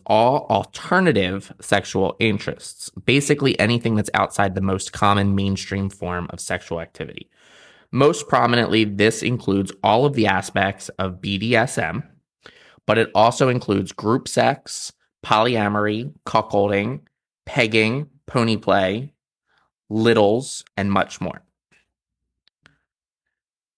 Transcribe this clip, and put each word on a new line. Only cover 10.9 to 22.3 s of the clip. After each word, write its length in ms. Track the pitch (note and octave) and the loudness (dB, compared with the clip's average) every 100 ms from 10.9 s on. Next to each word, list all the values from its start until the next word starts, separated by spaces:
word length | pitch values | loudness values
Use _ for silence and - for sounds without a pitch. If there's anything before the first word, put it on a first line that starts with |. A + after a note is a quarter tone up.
| - | -6
of 220 | F#2+ F2+ | -6 -6
B 180 | G#2 G2 | -6 -4
D 160 | A2+ | 0
S 240 | A2+ B2 - | 0 0 -4
M, 240 | D#2+ G2+ - _ _ _ - _ _ _ - | -6 -6 -12 _ _ _ -20 _ _ _ 0
but 120 | A2 | 0
it 120 | A2 | 2
also 340 | - A2+ - C3+ | 4 4 4 2
includes 440 | B2 - G2+ F#2+ | 2 0 -2 -2
group 340 | - G#2 C3 - | -4 0 0 0
sex, 640 | B2 A#2+ C#3+ - - - _ _ _ | 0 0 0 -8 -14 -14 _ _ _
polyamory, 880 | - A2 A#2+ A#2 G#2 G#2 G#2 G#2+ C3+ - - | 0 2 2 2 0 0 -2 -2 -8 -12 -2
cuckolding, 720 | A2 - G#2 G2+ G2+ G#2+ C#3+ _ _ _ _ - | -2 0 0 2 0 -2 -8 _ _ _ _ -8
pegging, 640 | C#3 A2+ A2 A2 C3+ D3 _ - | -2 2 2 2 -2 -6 _ -6
pony 300 | B2+ A2+ G#2 | -2 0 -2
play, 560 | - G2 F#2 G#2+ C#3+ _ _ _ _ _ _ _ - | 0 0 0 -4 -8 _ _ _ _ _ _ _ -6
littles, 760 | G#2+ A2+ A2 G2+ A#2 C#3 - - - | 0 2 4 4 2 -4 -14 -12 -6
and 140 | G2 | 0
much 300 | G2 - - | 0 -2 -6
more. 220 | F2+ - _ _ _ _ _ _ _ _ _ | -10 -10 _ _ _ _ _ _ _ _ _